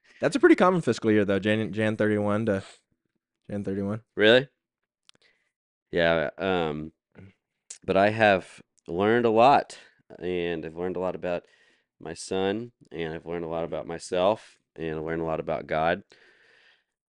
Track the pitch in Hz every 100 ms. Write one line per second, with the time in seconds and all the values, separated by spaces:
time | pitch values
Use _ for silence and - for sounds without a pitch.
0 | _ - 147 240 349 330 185 185 135 113
1 | 110 107 98 98 101 110 107 101 110 107
2 | 107 104 104 104 110 98 - - _ _
3 | _ _ _ _ - 101 98 98 98 110
4 | - - 107 123 143 _ _ _ _ _
5 | _ _ _ _ _ _ _ _ _ 87
6 | 82 82 73 - 95 90 80 76 78 -
7 | _ - 98 _ _ _ - - - 95
8 | 101 110 107 95 - - - _ - 85
9 | 104 120 117 110 127 131 - - - _
10 | _ - 90 90 87 85 80 80 92 90
11 | 92 87 90 87 - _ _ _ _ _
12 | 80 85 - 95 95 107 120 _ - 78
13 | 82 82 80 85 82 82 82 76 65 82
14 | - 90 95 110 - _ _ - 80 78
15 | 78 82 80 80 78 71 71 78 82 90
16 | - _ _ _ _ _ _ _ _ _
17 | _